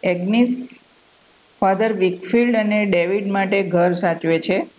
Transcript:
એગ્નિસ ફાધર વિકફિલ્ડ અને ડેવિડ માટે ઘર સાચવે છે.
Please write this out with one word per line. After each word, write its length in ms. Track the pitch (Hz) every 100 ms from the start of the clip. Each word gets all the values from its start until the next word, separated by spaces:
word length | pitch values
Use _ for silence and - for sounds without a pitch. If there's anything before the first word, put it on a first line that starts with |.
એગ્નિસ 500 | - 180 180 226 247 254 - - _ _ _ _ _ _ _ _
ફાધર 300 | 190 190 220 202
વિકફિલ્ડ 520 | 185 180 - 233 240 226
અને 160 | 208 208 208
ડેવિડ 420 | 180 170 202 196 196
માટે 240 | 190 196 185
ઘર 200 | 175 175 175
સાચવે 360 | 175 170 165 165 -
છે. 100 | 185 -